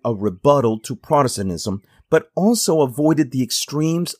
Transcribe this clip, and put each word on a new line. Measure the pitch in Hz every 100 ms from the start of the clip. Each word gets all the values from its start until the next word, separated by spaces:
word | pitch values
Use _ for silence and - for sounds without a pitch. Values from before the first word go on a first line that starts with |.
a | 120
rebuttal | 104 104 92 143 143 117 110
to | -
Protestantism, | 104 - 151 131 - 95 85 - 98 - _ _
but | 160 -
also | - 196 233 - 160
avoided | 135 120 151 156 139
the | 127
extremes | 120 - - 143 156 165 175 -